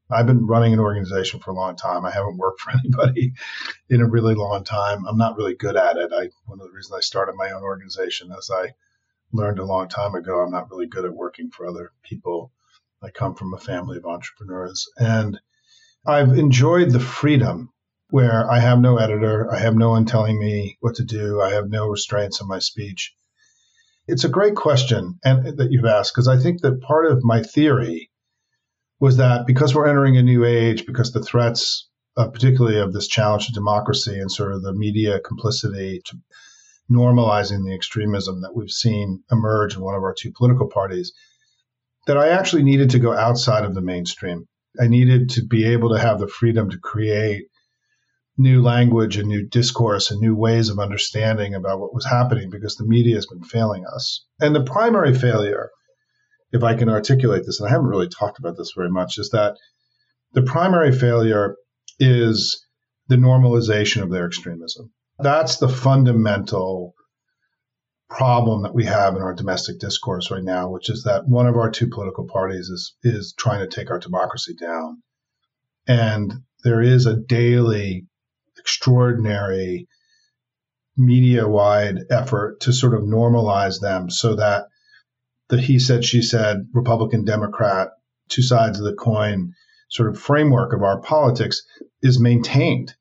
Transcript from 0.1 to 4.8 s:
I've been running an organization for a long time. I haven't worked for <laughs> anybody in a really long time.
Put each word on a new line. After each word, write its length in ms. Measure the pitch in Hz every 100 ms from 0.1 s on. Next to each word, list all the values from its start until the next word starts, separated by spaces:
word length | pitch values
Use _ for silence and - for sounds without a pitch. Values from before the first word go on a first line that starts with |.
I've 160 | 113 117
been 180 | 123 107
running 280 | 113 117
an 60 | 110
organization 600 | 107 101 92 98 95 92
for 120 | -
a 40 | 92
long 200 | 92 90
time. 300 | 95 90 92
I 60 |
haven't 260 | 95 101 90
worked 220 | 95 -
for 120 | -
<laughs> 120 | 131
anybody 500 | 131 127 127 - 127 - - - - - -
in 120 | 120
a 80 | 117
really 260 | 113 113 107
long 280 | 101 101
time. 420 | 95 107